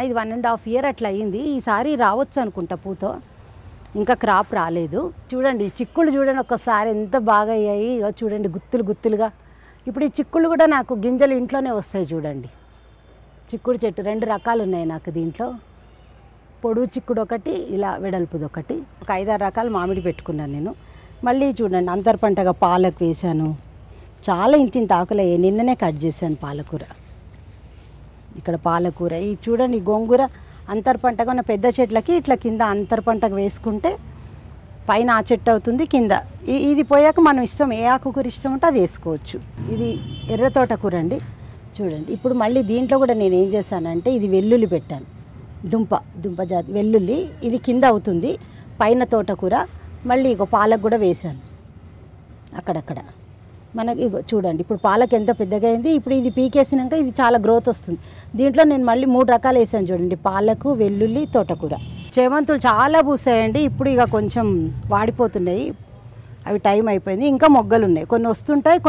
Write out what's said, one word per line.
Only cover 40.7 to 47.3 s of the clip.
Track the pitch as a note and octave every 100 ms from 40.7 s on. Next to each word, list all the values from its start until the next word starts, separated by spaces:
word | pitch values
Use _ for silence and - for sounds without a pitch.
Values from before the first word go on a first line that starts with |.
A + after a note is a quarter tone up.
| A3+ G#3 F3
అండి. | D#3+ C4+ - - - - - -
చూడండి | G3 D3+ D#3 G#3+
ఇప్పుడు | B3 B3
మళ్ళీ | A3 B3+ G#3+
దీంట్లో | A#3 B3+ C4+
కూడా | C4 A3+
నేను | G3 F3+
ఏం | G3 G3+
చేశానంటే | F#3+ F#3+ E3 E3+ G#3 B3+
ఇది | G3+ F#3+
వెల్లుల్లి | G#3 A#3+ G#3+ E3
పెట్టాను. | - C#3+ - - - - - - F3+
దుంప, | A3 G#3+ - - -
దుంప | E3+ F3 F#3
జాతి | F3+ C#3 G3+
వెల్లుల్లి. | G#3+ A3 F3+ C#4 F#4